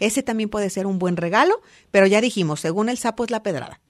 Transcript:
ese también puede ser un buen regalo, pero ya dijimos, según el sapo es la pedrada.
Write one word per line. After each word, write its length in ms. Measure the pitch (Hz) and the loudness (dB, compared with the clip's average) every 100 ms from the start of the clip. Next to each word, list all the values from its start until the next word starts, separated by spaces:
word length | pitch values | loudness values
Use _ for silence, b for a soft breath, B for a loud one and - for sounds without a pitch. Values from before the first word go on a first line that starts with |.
ese 220 | 208 277 | -2 0
también 260 | 269 220 214 | -2 -4 -2
puede 220 | 214 196 | -2 -4
ser 160 | 196 196 | -2 -2
un 120 | 190 | 0
buen 180 | 185 175 | 0 -2
regalo, 440 | 170 208 330 466 b b b | 0 2 2 0 b b b
pero 160 | 196 196 | 4 6
ya 140 | 208 | 4
dijimos, 400 | 233 214 160 151 | 2 0 -2 -2
según 280 | 160 180 220 | -4 -2 -2
el 100 | 247 | -2
sapo 260 | 233 220 | -4 -4
es 60 | 233 | -4
la 100 | 226 | -4
pedrada. 220 | 220 143 117 - | -4 -6 -8 -16